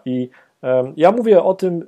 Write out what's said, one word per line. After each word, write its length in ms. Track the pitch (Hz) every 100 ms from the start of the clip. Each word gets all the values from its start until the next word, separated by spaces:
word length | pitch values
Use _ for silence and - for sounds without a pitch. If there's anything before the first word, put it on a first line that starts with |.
i, 260 | 127 127 123 _ _ _
em, 300 | 131 127 127 143
ja 160 | 165
mówię 300 | 226 226 185
o 120 | 190
tym 320 | 190 185 170